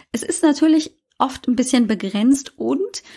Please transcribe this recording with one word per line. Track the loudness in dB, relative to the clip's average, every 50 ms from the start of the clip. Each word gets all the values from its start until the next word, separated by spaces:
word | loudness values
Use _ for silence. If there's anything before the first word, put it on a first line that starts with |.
| _ _
es | -10 -8
ist | -6 -6 -4 0
natürlich | 2 2 2 2 2 4 4 2 0 -2 -8 _ _ _ _ -4
oft | -4 -4 -4 -4 -4 -2
ein | 0
bisschen | 0 0 2 2 2 2
begrenzt | 2 0 -4 -4 -4 -4 0 2 2 2 2 0 -6 -10 -6
und, | -4 -2 -2 -2 -4 -6 -8 -12 -16 -18 -20